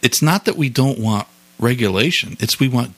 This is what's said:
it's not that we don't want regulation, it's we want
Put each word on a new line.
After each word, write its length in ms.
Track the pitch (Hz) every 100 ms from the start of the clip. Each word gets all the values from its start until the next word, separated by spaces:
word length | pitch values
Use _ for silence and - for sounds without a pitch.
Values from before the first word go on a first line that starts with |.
it's 180 | 135 -
not 220 | 151 190
that 120 | - -
we 120 | 139
don't 300 | 120 139 127
want 280 | 110 104 - _ _ -
regulation, 760 | 117 123 107 92 143 - - -
it's 200 | 117 -
we 80 | 135
want 260 | 123 120